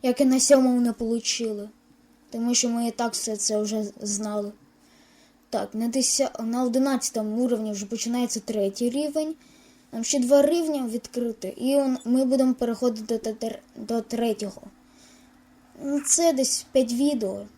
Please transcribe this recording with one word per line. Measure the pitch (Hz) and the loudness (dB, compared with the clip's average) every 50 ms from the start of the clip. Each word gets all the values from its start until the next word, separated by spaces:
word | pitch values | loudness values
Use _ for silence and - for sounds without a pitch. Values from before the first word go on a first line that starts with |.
| - | 2
як | 254 247 - | 0 2 4
і | 285 | 4
на | 262 262 262 | 4 4 4
сьомому | - - 285 269 262 262 247 247 | 6 8 8 8 8 6 4 4
не | 240 240 220 | 2 0 0
получили. | - 240 220 233 233 214 - - - 233 220 214 202 202 214 - _ _ _ _ _ _ _ _ _ _ _ | -2 -2 -2 -2 -2 -2 -4 -4 -4 -4 -4 -6 -6 -10 -12 -16 _ _ _ _ _ _ _ _ _ _ _
Тому | - 226 233 240 247 | -8 -4 -2 0 0
що | 240 - 240 | 2 0 0
ми | 233 233 233 233 | 0 0 -2 -2
і | |
так | 220 - 240 233 - | -2 -2 -4 -4 -2
все | - - 226 214 214 | -4 -4 -4 -4 -2
це | - - 214 214 | -2 0 0 0
вже | 214 208 214 214 214 202 - - | 0 0 -2 -4 -4 -4 -8 -10
знали. | - 208 208 202 214 214 208 208 202 202 208 - - _ _ _ _ _ _ _ _ _ _ _ _ _ _ _ _ _ | -8 -6 -6 -4 -4 -4 -4 -4 -6 -6 -10 -16 -20 _ _ _ _ _ _ _ _ _ _ _ _ _ _ _ _ _
Так, | - 214 202 196 - | -6 -6 -6 -4 -4
на | 220 226 240 | -2 -2 0
деся-, | 233 269 247 - - - 269 - - - 226 | 0 0 2 2 2 2 0 0 -2 -6 -6
на | 226 226 247 254 | -4 -2 0 0
одинадцятому | 247 233 262 262 277 269 247 - - - 233 214 214 214 233 247 | 2 2 2 2 4 2 0 -2 -2 -4 -4 -4 -2 0 0 0
уровні | 247 240 214 220 214 | 0 0 0 -2 -4
вже | 208 196 208 | -6 -6 -8
починається | 196 233 220 - 233 240 247 247 233 - 226 | -8 -6 -6 -4 -2 -2 -2 -2 -2 -4 -6
третій | 214 - 220 214 196 196 196 - 240 247 | -6 -4 -2 0 0 -2 0 -2 -2 -2
рівень. | 240 277 302 302 285 311 311 311 320 - - - - - _ - _ _ _ _ | 0 0 -4 -2 -2 -2 -2 -2 -6 -10 -14 -20 -20 -20 _ -20 _ _ _ _
Нам | - 226 233 | -10 -8 -4
ще | - - 285 | -2 0 0
два | 247 240 277 285 | 4 6 6 6
рівня | 285 294 339 339 330 311 302 277 262 233 | 6 6 4 2 0 0 -2 -2 -4 -4
відкрити, | 220 233 - - - 247 240 233 220 - - 190 - - | -4 -6 -8 -6 -6 -4 -4 -4 -4 -6 -10 -10 -8 -4
і | 233 262 277 | -2 2 2
он-, | 285 277 269 254 247 - | 2 2 2 -2 -4 0
ми | 226 247 262 269 | 0 2 2 4
будемо | 254 262 269 262 254 254 | 4 4 4 4 4 2
переходити | - 247 233 233 - 254 247 220 220 220 - 233 220 | 2 0 -4 -2 0 0 -2 0 -2 -4 -4 -4 -4
до | - 233 214 | -2 -6 -6
тер-, | 220 - - - - - _ _ | -6 -6 -8 -8 -10 -16 _ _
до | - 220 208 226 233 | -16 -8 -4 -4 -4
третього. | 220 - - 226 233 233 214 208 - 196 - - - - _ _ _ _ _ _ - - - - _ _ _ _ _ _ _ _ _ _ _ - - | -4 -4 -4 -2 -2 -2 -2 -2 -6 -10 -10 -12 -20 -20 _ _ _ _ _ _ -20 -20 -20 -20 _ _ _ _ _ _ _ _ _ _ _ -10 -6
Ну, | 277 285 285 285 - | -4 -2 -2 0 0
це | - - 339 339 311 | 2 4 4 4 4
десь | 262 262 254 - - - - | 4 0 0 -2 -4 -6 0
п'ять | _ 262 262 226 240 | _ 2 2 2 0
відео | 240 277 294 294 240 214 190 196 202 202 208 - | 0 0 0 0 0 -2 -4 -6 -6 -10 -14 -18